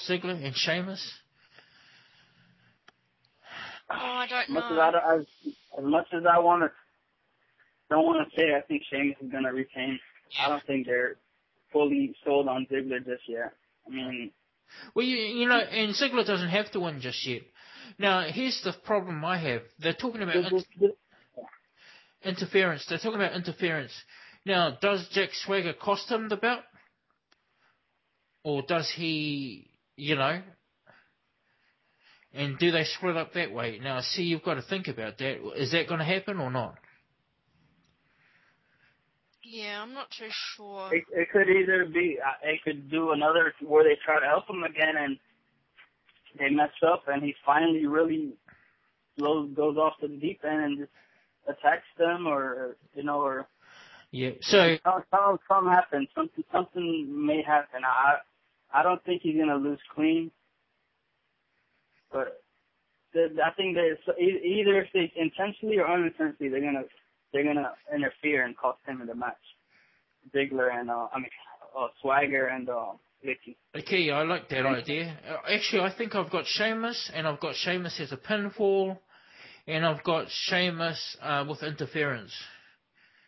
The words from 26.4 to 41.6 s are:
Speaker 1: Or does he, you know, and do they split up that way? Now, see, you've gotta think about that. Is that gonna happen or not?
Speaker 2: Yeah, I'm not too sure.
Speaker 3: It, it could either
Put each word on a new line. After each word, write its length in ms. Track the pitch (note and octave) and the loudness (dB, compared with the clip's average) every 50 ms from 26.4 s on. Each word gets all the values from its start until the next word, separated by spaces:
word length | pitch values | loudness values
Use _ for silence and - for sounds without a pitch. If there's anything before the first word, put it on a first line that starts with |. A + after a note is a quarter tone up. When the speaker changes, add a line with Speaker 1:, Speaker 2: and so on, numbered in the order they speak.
| - A#3+ B3 - - - _ _ _ _ _ _ _ _ _ _ _ _ _ _ _ _ _ _ _ _ _ _ _ _ _ _ _ _ _ _ _ _ _ _ _ | 0 -2 -2 -2 -6 -14 _ _ _ _ _ _ _ _ _ _ _ _ _ _ _ _ _ _ _ _ _ _ _ _ _ _ _ _ _ _ _ _ _ _ _
Speaker 1:
Or 180 | D3+ D3 C#3 | -4 -4 -4
does 280 | C3+ - F3 E3 D3+ - - | -2 -2 -2 -2 -2 -4 -6
he, 760 | E3 E3+ D#3+ D#3+ D#3 D3+ D3+ D3 C#3+ C#3 B2+ G2+ - - _ _ _ _ _ _ - | -4 -4 -4 -2 -2 -4 -4 -4 -4 -6 -8 -10 -14 -18 _ _ _ _ _ _ -8
you 180 | D3 C#3+ D3+ | -4 -2 0
know, 260 | C#3 C3+ C#3 E3 F3+ F#3+ F#3+ - _ _ _ _ _ _ _ - _ _ _ _ _ _ _ _ _ _ _ _ _ _ _ _ _ _ _ _ _ _ - - _ _ _ - | 0 2 0 0 -2 -8 -14 -20 _ _ _ _ _ _ _ -20 _ _ _ _ _ _ _ _ _ _ _ _ _ _ _ _ _ _ _ _ _ _ -20 -20 _ _ _ -8
and 240 | C#3 C#3+ C#3+ C3+ C3+ | -6 -6 -6 -2 2
do 140 | E3+ F3 | 2 2
they 140 | E3 E3 D#3 | 4 2 0
split 320 | D#3 - - G3 F3+ E3+ D#3+ | -2 -4 -4 -4 -2 -2 -2
up 160 | D#3 - - | -4 -4 -4
that 180 | F3 F3 - G2+ | -4 -4 -4 -4
way? 240 | A#2 A#2 A#2 A2 G#2 B2+ | -6 -6 -6 -6 -8 -8
Now, 160 | C#3 C3 B2+ | -6 -4 -4
see, 220 | B2 - - - F3 | -4 -4 -4 -2 0
you've 180 | E3+ E3 D#3 - | 0 -2 -2 -2
gotta 180 | F3+ D#3 C3+ B2 | -4 -4 -4 -4
think 240 | - F#3+ F#3+ F#3 - | -6 -6 -6 -6 -6
about 300 | C3 - A2 G#2+ G#2+ - | -8 -6 -8 -8 -8 -6
that. 340 | C3 C3+ C3 - - G#2+ - - | -6 -6 -6 -6 -8 -10 -4 -4
Is 160 | C#3 A#2+ C#3+ | -4 0 0
that 160 | E3+ D#3+ - | 0 0 0
gonna 160 | E3+ D#3+ D#3 | -2 -4 -2
happen 340 | D#3 F#3 F#3+ F#3+ - G3+ F3+ | -2 -2 -4 -4 -6 -6 -6
or 100 | C#3 B2+ | -4 -4
not? 260 | B2+ C3 A2+ G2 D#2+ - _ _ _ _ _ _ _ _ _ _ _ _ _ _ _ _ _ _ _ _ _ _ _ _ _ _ _ _ _ _ _ _ _ _ _ _ _ _ _ _ _ _ _ _ _ _ _ _ _ _ _ _ - | -4 -4 -4 -6 -8 -14 _ _ _ _ _ _ _ _ _ _ _ _ _ _ _ _ _ _ _ _ _ _ _ _ _ _ _ _ _ _ _ _ _ _ _ _ _ _ _ _ _ _ _ _ _ _ _ _ _ _ _ _ -20
Speaker 2:
Yeah, 380 | A#3+ A3+ A3+ G#3+ G#3 G#3 G#3 | -16 -12 -10 -8 -8 -8 -8
I'm 120 | G#3+ A#3 C4 | -10 -12 -12
not 140 | C#4 - - - - | -14 -14 -14 -14 -14
too 120 | A#3 A3 G#3 - - - - | -12 -10 -10 -8 -8 -10 -10
sure. 380 | - G#3 G3+ G3+ G3 F#3+ F#3+ E3 | -14 -16 -16 -12 -12 -6 -2 -2
Speaker 3:
It, 80 | E3+ E3 - | -2 -2 -2
it 160 | - E3+ E3+ - | -2 -2 -2 2
could 180 | - G3+ G3 F#3 | 4 4 6 6
either 360 | F#3 F#3+ | 6 6